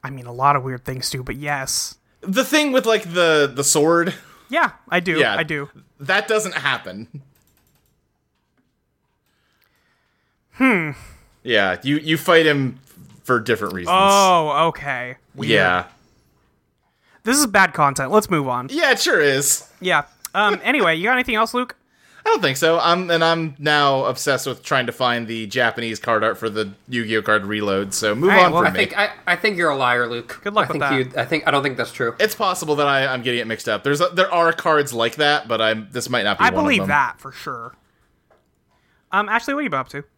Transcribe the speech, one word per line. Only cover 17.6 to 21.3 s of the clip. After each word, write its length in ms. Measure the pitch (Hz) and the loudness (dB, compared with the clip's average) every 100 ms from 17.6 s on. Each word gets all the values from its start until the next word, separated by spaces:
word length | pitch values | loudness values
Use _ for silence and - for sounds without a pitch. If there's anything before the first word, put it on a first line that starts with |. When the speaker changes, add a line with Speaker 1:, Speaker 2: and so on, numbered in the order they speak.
| 180 | 2
Speaker 1:
content. 360 | - 143 135 135 | 4 0 0 2
Let's 180 | 214 208 | 2 2
move 200 | 170 135 | -2 -2
on. 180 | 123 127 | -4 -4
Speaker 2:
Yeah, 220 | 277 294 | -2 2
it 80 | - | 2
sure 220 | 285 226 | 2 4
is. 500 | 147 135 143 - - _ | 4 2 0 -2 -4 _
Speaker 1:
Yeah. 260 | 180 160 - _ - | 0 0 -2 _ -8
Um, 260 | 190 208 208 | -2 0 0
<laughs> 40 | |
anyway, 320 | 220 277 180 160 | 0 2 2 0
you 80 | |
got 80 | 196 | 0
anything 240 | 254 254 | -2 0